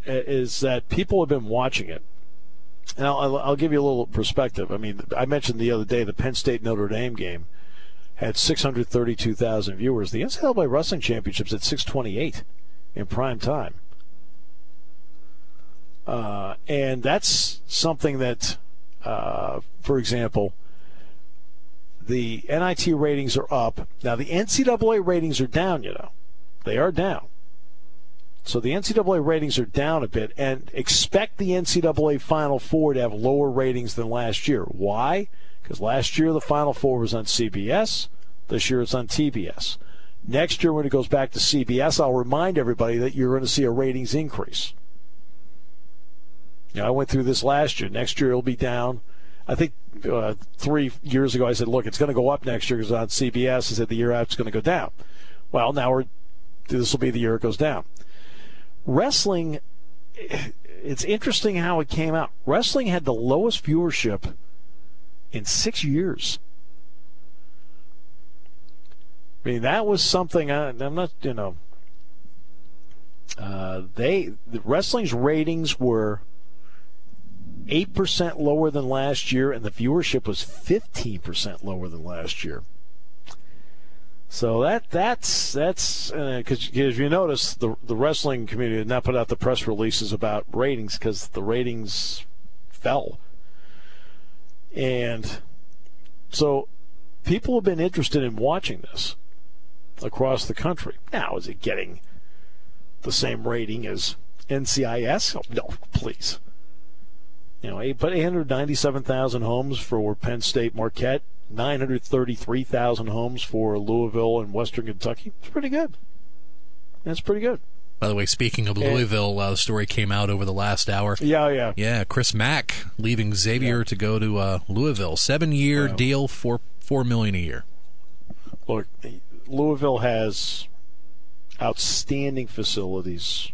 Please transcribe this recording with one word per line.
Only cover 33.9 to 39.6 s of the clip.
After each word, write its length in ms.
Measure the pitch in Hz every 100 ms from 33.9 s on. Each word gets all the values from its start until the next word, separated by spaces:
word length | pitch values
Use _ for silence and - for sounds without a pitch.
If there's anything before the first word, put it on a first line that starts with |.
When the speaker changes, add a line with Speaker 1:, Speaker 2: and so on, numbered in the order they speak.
| 104
Speaker 1:
than 140 | 113
last 380 | 120 117 101 143
year. 160 | 127 85
Why? 640 | - 98 107 131 180 202 - - -
'Cause 160 | - 69
last 380 | 104 131 123 -
year 160 | 160
the 80 | 156
Final 320 | - 147 147
Four 260 | - 139 127
was 140 | 113
on 120 | 113 107
C 220 | - 113
B 240 | 98 101
S. 380 | 165 220 - - - - - -
This 200 | 113 -
year 120 | 127
it's 120 | 117
on 140 | 127 117
T 220 | - 151
B 180 | 117 87
S. 300 | -